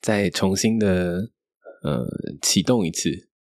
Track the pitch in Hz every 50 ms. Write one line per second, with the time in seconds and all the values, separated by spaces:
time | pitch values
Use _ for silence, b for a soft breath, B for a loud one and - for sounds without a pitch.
0 | - - 110 101 101 90 - - - 95 95 95 - 113 113 113 107 101 92 90
1 | 90 90 87 90 104 117 _ _ _ _ _ _ _ - - _ - - 73 62
2 | 60 - - - - - - - - - - - 90 - 127 120 98 82 80 -
3 | - 87 71 - - _ _ _